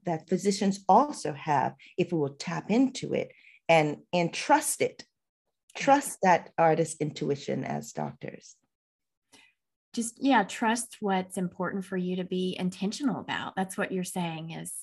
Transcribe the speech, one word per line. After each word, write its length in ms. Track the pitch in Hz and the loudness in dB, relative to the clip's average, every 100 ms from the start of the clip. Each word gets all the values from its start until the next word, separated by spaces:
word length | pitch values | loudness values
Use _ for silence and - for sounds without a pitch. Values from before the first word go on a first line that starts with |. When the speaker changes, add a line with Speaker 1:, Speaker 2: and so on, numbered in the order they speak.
Speaker 1:
that 240 | - 160 - | -4 -4 -2
physicians 560 | 185 196 202 196 190 - | -2 0 0 0 0 6
also 440 | 202 294 - 151 | 6 6 0 -8
have, 420 | 143 160 143 123 - - - | -6 0 2 0 -4 -8 -2
if 140 | 175 | 0
we 60 | 165 | 0
will 160 | 139 | -2
tap 360 | 139 - 165 - | -4 -8 -6 0
into 440 | 220 262 - - | 2 2 0 -4
it 180 | 139 - - - _ - | -4 -4 -10 -20 _ 4
and, 300 | 165 151 147 - | 4 4 0 -2
and 200 | 175 170 | 0 0
trust 480 | - - 302 - - | 0 2 4 2 0
it. 240 | 127 - - _ _ _ _ _ _ - | -2 -4 -20 _ _ _ _ _ _ -2
Trust 420 | - 277 - - | 4 4 4 0
that 280 | 190 170 - - | 4 4 2 2
artist's 420 | 165 160 160 - | 4 4 0 -2
intuition 640 | 151 - 147 143 - 131 | -6 -4 -2 -2 -4 -4
as 280 | 131 143 - | -4 -6 -8
doctors. 640 | - - - - - - - _ _ _ _ _ _ _ - _ _ _ _ _ | -6 -8 -8 -14 -14 -20 -20 _ _ _ _ _ _ _ -20 _ _ _ _ _
Speaker 2:
Just, 300 | - 226 - | -6 -6 -2
yeah, 220 | 277 240 | 2 4
trust 520 | 196 - 226 240 - - | 2 0 0 0 -4 -6
what's 360 | 208 190 185 - | -2 0 -2 -4
important 480 | 180 - 175 196 | -6 -4 -4 -4
for 120 | 185 190 | -6 -4
you 200 | 180 185 | -2 -4
to 80 | |
be 320 | 180 185 185 - | -4 -2 -2 -2
intentional 640 | 180 - 196 - 285 156 | -4 -2 -4 -2 -2 -2
about. 340 | - 90 107 - | -4 -6 -6 -6
That's 200 | 185 - | -6 -4
what 140 | 190 | -4
you're 140 | 190 | -4
saying 480 | 180 185 170 160 165 | -6 -4 -6 -6 -10
is, 200 | 160 165 - | -10 -12 -14